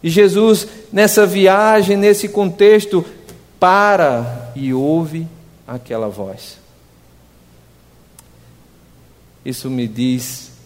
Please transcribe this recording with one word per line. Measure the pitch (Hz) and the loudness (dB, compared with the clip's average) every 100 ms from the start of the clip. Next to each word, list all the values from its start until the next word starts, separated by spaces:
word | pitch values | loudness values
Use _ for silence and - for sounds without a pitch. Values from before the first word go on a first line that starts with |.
E | 165 | 0
Jesus, | 165 202 190 220 214 - - - | 4 4 4 2 2 -2 -18 -8
nessa | 202 208 220 202 | 0 2 4 2
viagem, | 190 185 196 214 214 190 202 | 4 2 4 2 2 2 2
nesse | 202 202 208 | 2 2 -2
contexto, | 208 196 170 202 214 208 185 165 - - - _ _ | -4 -4 2 4 4 2 -4 -4 -16 -20 -20 _ _
para | 180 196 208 196 151 120 120 120 - 139 | 2 2 2 2 0 -2 -6 -12 -14 -10
e | 135 | -6
ouve | 127 143 160 160 160 165 - _ _ - | -4 -2 -2 -4 -10 -12 -16 _ _ -16
aquela | 123 120 113 110 | -16 -10 -8 -8
voz. | 98 95 95 - - _ _ _ _ _ _ _ _ _ _ _ _ _ _ _ _ _ _ _ _ _ _ _ _ _ _ _ _ | -8 -14 -14 -20 -20 _ _ _ _ _ _ _ _ _ _ _ _ _ _ _ _ _ _ _ _ _ _ _ _ _ _ _ _
Isso | 135 123 135 | -14 -12 -8
me | 131 117 | -8 -8
diz | 107 127 127 120 - - - | -4 -4 -4 -8 -16 -20 -20